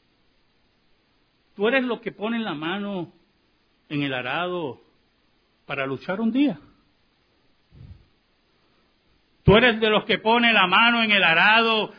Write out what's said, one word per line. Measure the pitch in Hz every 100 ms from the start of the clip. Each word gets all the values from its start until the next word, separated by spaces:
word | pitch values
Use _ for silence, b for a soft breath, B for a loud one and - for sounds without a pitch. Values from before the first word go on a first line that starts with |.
| 880 _ _ _ _ _ _ _ _ _ _ _ _ _ _
Tú | - 214
eres | 262
lo | 247 220
que | 196
pone | - 214 233
la | 214
mano | 151 160 196 202 196 160 _ _ _ _ _ _ _ -
en | 147
el | 143
arado | 131 123 151 180 180 147 113 _ _ _ _ _ _ _ _ -
para | 139
luchar | 135 131 - 196
un | 226
día. | 247 285 175 - _ _ _ _ _ _ _ _ _ _ - - - _ _ _ _ _ _ _ _ _ _ _ _ _ _
Tú | -
eres | 208 247 220
de | 220
los | 208 208
que | 190
pone | 220 233 233
la | 214 185
mano | 196 233 233
en | 220
el | 202
arado | 175 165 196 220 226 220 196